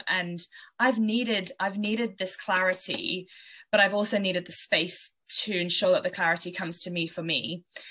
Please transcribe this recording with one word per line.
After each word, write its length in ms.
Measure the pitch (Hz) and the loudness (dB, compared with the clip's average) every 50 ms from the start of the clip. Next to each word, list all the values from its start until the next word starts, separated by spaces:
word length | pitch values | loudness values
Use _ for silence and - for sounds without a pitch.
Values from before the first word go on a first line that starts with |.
| - | -4
and 400 | - 170 185 175 175 175 170 - - - - - - _ _ | -2 -2 -2 -2 -2 -6 -8 -10 -12 -16 -20 -20 -20 _ _
I've 200 | 233 262 262 226 | 2 4 4 4
needed, 540 | 220 214 214 240 247 220 220 202 185 - - - | 2 2 2 2 2 2 0 0 -2 -4 -6 -4
I've 200 | 196 196 190 208 | -2 -2 -2 -2
needed 400 | 208 208 214 220 240 220 185 - | -2 -2 0 0 0 -2 -2 -4
this 180 | 190 185 - | -6 -6 -6
clarity, 920 | - - - 190 185 185 185 185 - - - 175 - - - 170 185 185 - - - - - - - - _ - | -8 -2 0 2 2 4 2 0 0 -2 -4 -4 -4 -4 -4 -4 -6 -8 -12 -18 -20 -20 -20 -20 -20 -6 _ 4
but 80 | 208 | 4
I've 140 | 196 196 196 | 6 6 4
also 240 | 208 208 214 - 202 | 2 0 2 2 0
needed 260 | 196 190 180 180 180 | 2 2 0 0 -2
the 80 | - - | -2 -4
space 600 | - - - - 165 131 180 - - - - - _ _ | -4 0 2 2 2 2 2 -2 -4 -6 -8 -10 _ _
to 300 | _ - - - 214 208 | _ -4 -4 -2 -2 0
ensure 360 | 175 175 175 170 - 208 185 180 | 0 0 0 0 2 4 6 4
that 100 | - - | 4 4
the 80 | 185 | 0
clarity 420 | 180 - 180 165 170 175 - 175 170 | -2 0 2 2 2 0 -2 -6 -6
comes 300 | - 190 165 170 - - | -6 -6 -6 -6 -6 -6
to 80 | 180 | -4
me 160 | 175 170 165 | -2 -4 -4
for 160 | 165 - - 165 | -4 -4 -6 -4
me, 420 | 165 156 127 117 123 175 175 - _ _ - - - | 0 0 0 -2 -2 -8 -8 -10 _ _ -18 -16 -16